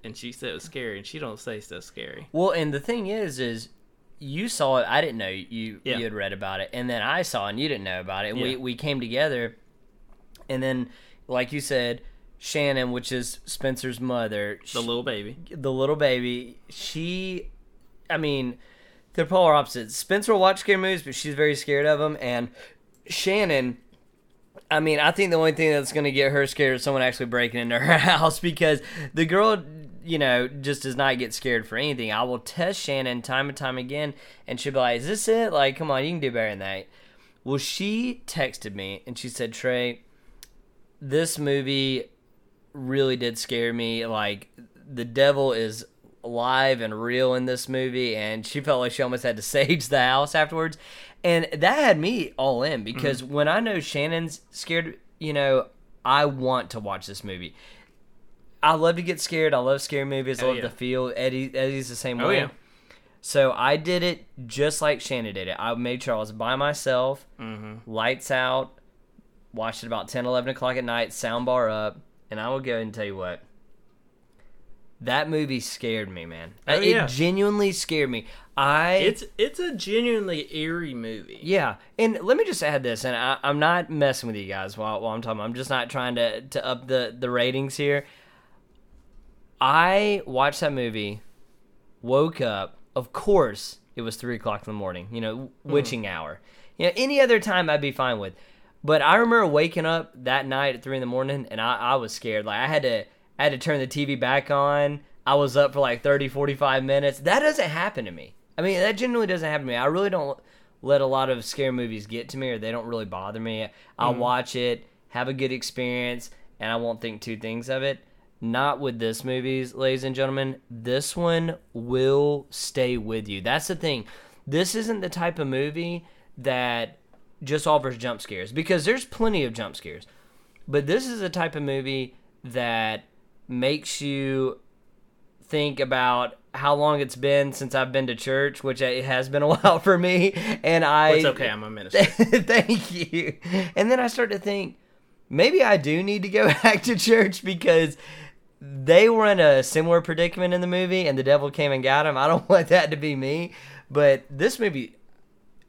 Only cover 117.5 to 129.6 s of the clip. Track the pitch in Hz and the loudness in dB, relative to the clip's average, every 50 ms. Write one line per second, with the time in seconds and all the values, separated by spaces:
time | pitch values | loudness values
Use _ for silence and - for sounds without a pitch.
117.5 | 113 117 120 127 131 131 131 139 135 - - _ _ _ _ _ _ _ - 117 | -8 -8 -6 -6 -4 -2 -2 -4 -4 -6 -12 _ _ _ _ _ _ _ -6 -2
118.5 | 117 127 135 147 139 131 143 131 120 113 113 113 113 113 - 127 127 131 123 131 | 0 2 2 0 0 0 -2 -4 -4 -2 -2 -4 -4 -4 -4 -4 -4 -2 -2 -2
119.5 | 131 131 127 123 127 - 131 131 131 131 131 135 131 131 135 135 135 135 135 135 | -2 -2 -4 -6 -6 -2 0 0 0 0 -2 -4 -2 -2 -2 -2 0 -2 -4 -4
120.5 | 131 - _ _ 117 113 113 123 123 135 147 - - 175 170 170 170 165 165 165 | -6 -10 _ _ -16 -10 -4 -2 -2 -2 -2 -4 -4 -2 0 0 2 2 0 -2
121.5 | 165 - - _ _ 117 117 120 127 127 131 135 139 139 147 147 147 143 139 - | -4 -6 -14 _ _ -10 -6 -2 0 2 4 4 6 4 4 4 2 0 -4 -10
122.5 | - - - - - 131 127 123 127 120 104 110 113 110 104 104 98 95 92 113 | -10 -10 -10 -6 -2 0 0 0 0 -2 -2 -4 -4 -4 -4 -4 -6 -4 0 0
123.5 | 131 160 156 - 185 156 - 160 143 120 104 - - - - - - - _ 135 | 0 0 0 -4 -6 -4 -2 -4 -4 -4 -6 -12 -18 -20 -20 -20 -20 -18 _ -2
124.5 | 135 160 185 180 - 220 220 226 226 208 185 175 - 175 170 170 170 170 151 135 | 0 0 0 0 -2 -4 -2 -2 -4 -4 -6 -6 -4 -2 -2 -2 -2 -2 -4 -2
125.5 | 131 131 143 147 151 165 170 170 175 170 165 - - _ _ - - - 127 135 | -2 -2 -2 -2 -4 -6 -6 -6 -6 -8 -10 -14 -20 _ _ -20 -18 -4 -2 -2
126.5 | 127 127 123 123 120 117 117 - - _ _ _ - - - _ - _ 151 135 | 0 0 0 0 0 -2 -4 -6 -8 _ _ _ -20 -20 -20 _ -18 _ -6 -4
127.5 | 147 151 - 160 151 147 131 131 123 113 117 123 117 104 - - 104 90 92 107 | -2 0 2 4 4 4 4 0 -6 -4 -6 -6 -6 -6 -8 -10 -10 -10 -10 -6
128.5 | 120 147 165 - 190 170 143 190 240 262 247 - - - 226 226 208 170 139 120 | -6 -6 0 2 2 2 2 2 0 0 -2 -8 -4 0 0 2 2 2 0 -2
129.5 | 113 117 | -4 -6